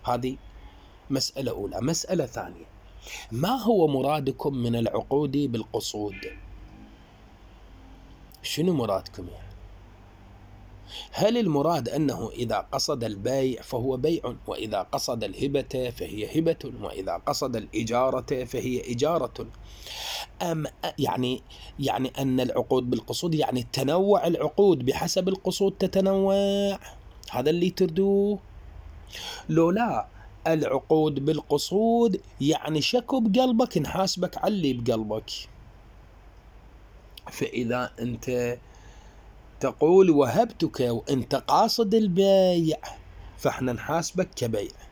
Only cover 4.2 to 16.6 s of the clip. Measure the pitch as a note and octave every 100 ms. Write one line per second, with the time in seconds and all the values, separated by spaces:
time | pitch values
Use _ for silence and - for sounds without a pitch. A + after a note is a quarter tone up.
4.2 | C3+ B2+ D3+ C#3 A#2+ A#2 A2+ G#2+ - C#3
5.2 | D3 C#3 C#3 A2+ A2 A2 - G#2+ G#2 F#2+
6.2 | F#2+ F2+ - - - - - - - -
7.2 | - - - - - - - - - -
8.2 | - - - - F3 D#3 A2 F#2+ - -
9.2 | F2+ F#2 - - - - - - - -
10.2 | - - - - - - - - - -
11.2 | G#3 A#3+ G3+ C#3+ D#3 E3+ A#2 C#3+ D3 G2+
12.2 | A2+ - A#2 G#2 - C3+ - C#3 A2+ G2+
13.2 | A2+ C3+ C3 A#2+ - A#2+ B2+ B2+ D3+ E3+
14.2 | B2 - - F#2+ A2 G2+ F2+ C#3 - A#2
15.2 | G#2 F#2+ C3+ C#3 - C3 B2 - - G2+
16.2 | G#2 D#3+ E3 D#3+